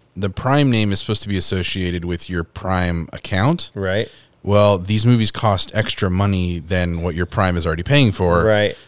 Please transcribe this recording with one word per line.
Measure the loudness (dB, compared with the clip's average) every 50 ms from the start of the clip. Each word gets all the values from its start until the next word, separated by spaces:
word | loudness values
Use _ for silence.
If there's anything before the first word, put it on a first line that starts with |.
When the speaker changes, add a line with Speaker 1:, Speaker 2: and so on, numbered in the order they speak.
| _ _ _
Speaker 1:
the | -6 -6 -6
Prime | -6 -4 -2 0 2 2 2 2
name | 2 2 2 0
is | 0 -2
supposed | -2 -2 -4 -4 -4
to | -2
be | -2 -2
associated | -2 0 -2 -2 -2 -4 -4 -4 -4 -4 -4 -4 -4
with | -4 -6 -6 -6 -6
your | -4 -6 -6
Prime | -6 -10 -8 -6 -2 -2 0 0 0 -2 -4 -6 -8
account. | -10 -12 -8 -4 -2 0 2 2 0 0 -4 -8 -8
Speaker 2:
Right. | -6 -4 -2 -2 -2 -2 -4 -8 -16 -20 _ _ _ -2
Speaker 1:
Well, | 2 4 6 6 6 4 2
these | 0 0 0 2 4 4
movies | 4 4 2 0
cost | -2 0 0 0 2 0 -2 -2 -2
extra | -2 -2 -2 -2 -2 -2 0
money | 0 2 2 2 2 0 0 -2 -4 -6
than | -6 -4 -2 -2 0 -2 -2 -2
what | -4 -4 -2
your | -2 -4
Prime | -2 0 0 0 2 2 0
is | 0
already | -2 -2 -2 0
paying | 2 4 4 4 4
for. | 2 2 2 2 4 4 4
Speaker 2:
Right. | 4 4 2 2 0 -2 -6 -14